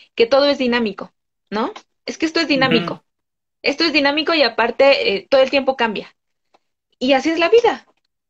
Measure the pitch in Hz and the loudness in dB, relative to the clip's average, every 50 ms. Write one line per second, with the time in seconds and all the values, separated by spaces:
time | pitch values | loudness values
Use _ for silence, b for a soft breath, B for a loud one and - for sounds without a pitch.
0 | B B B - 233 233 277 269 285 285 285 233 262 240 233 240 233 208 190 - | B B B 0 0 2 4 2 2 2 0 0 -2 -2 -2 -2 -2 -4 -6 -8
1 | 175 - _ _ _ _ _ _ _ - 196 214 233 403 427 - - _ _ _ | -14 -20 _ _ _ _ _ _ _ -10 -6 -6 -4 -6 -8 -12 -20 _ _ _
2 | - - 240 - 330 320 - 330 330 302 294 262 269 262 247 226 175 - - - | -14 -14 -10 -6 -6 -4 -2 -2 0 0 0 0 0 2 0 0 -2 -4 -10 -12
3 | _ _ _ _ _ _ _ _ _ _ _ _ - - 285 - 330 339 277 302 | _ _ _ _ _ _ _ _ _ _ _ _ -6 -4 -2 -2 -2 -2 0 0
4 | 277 285 285 311 302 - 339 311 269 226 - - 226 233 233 - 277 277 269 - | 0 0 0 -2 -2 -2 0 0 0 0 0 -2 -2 -2 0 2 4 4 4 2
5 | - 190 196 190 - - - 262 262 262 277 277 262 285 - - 233 220 202 - | 0 -2 -4 -4 -4 0 2 2 2 2 0 -2 -2 -2 -2 -2 -2 -4 -4 -6
6 | - - _ _ _ _ _ _ _ _ _ _ _ _ _ _ _ _ _ - | -12 -14 _ _ _ _ _ _ _ _ _ _ _ _ _ _ _ _ _ -4
7 | 254 254 277 262 254 311 330 320 339 339 427 466 466 415 277 - - _ _ _ | 0 0 0 0 0 -2 -2 0 0 4 4 4 4 4 0 -2 -8 _ _ _
8 | _ _ _ _ _ | _ _ _ _ _